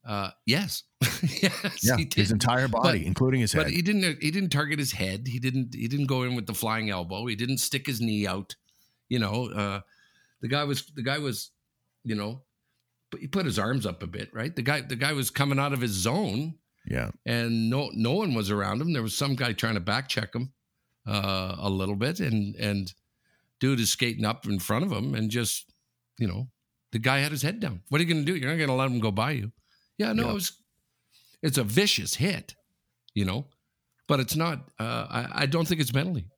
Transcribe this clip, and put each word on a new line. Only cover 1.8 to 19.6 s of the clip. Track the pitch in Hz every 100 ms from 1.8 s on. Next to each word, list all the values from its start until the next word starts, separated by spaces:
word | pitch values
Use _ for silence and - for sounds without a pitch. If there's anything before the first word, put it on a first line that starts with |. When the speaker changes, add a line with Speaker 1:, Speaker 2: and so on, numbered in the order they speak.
Speaker 2:
Yeah, | 113 123
Speaker 1:
he | 80 -
Speaker 2:
his | 101
Speaker 1:
did. |
Speaker 2:
entire | 107 120 123 131
body, | 113 131 104
Speaker 1:
But, | 80
Speaker 2:
including | - 131 131
his | 110
head. | 151
Speaker 1:
but | 156
he | 175
didn't, | 175 208 185 151
he | 151
didn't | 185 185
target | 139 151 147
his | 135
head. | - 92 98 127
He | 120
didn't, | 131 131 123
he | 117 117
didn't | 143 135
go | 131
in | 127
with | 123 107
the |
flying | 101 110 110 110
elbow. | 92 85 92 120
He | 107
didn't | 123 135
stick | - 135 139
his | 117
knee | 113 107 101
out. | 92 95 - _ _ _ _ _
You | 123
know, | 101 110 123
uh, | 104 101 98 - _ _ _ _ _
the | 117
guy | 143
was, | 147 139 -
the | 143
guy | 123 147
was, | 143 107 - _ _ _ _ _
you | 117 107
know, | 104 131 _ _ _ _ _ _ _
but | -
he | 135
put | 196
his | 165 98
arms | 107 135 104
up | 85
a | 87
bit, | 90 101
right? | - 131
The | 170
guy, | 120 147
the | - 120
guy | 135
was | 147 127
coming | - 143 139
out | 143
of | 139
his | 127
zone. | 98 101 165 185 107 156 156 _ _
Speaker 2:
Yeah. | - - 104 -
Speaker 1:
And | - 117 117 117 113
no, | 131 135
no | 110 113
one | 175 208
was | 117 98
around | 104 98 110
him. | 165
There | 143
was | 110 -
some | 143 127
guy | 123
trying | 101